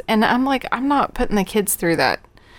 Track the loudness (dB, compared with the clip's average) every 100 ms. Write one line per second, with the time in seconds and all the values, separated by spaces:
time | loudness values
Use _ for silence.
0 | -2 2 2 2 0 -2 -4 -4 0 0
1 | 0 -2 -2 0 0 -2 -2 -2 0 2
2 | 2 0 -8 -20 -20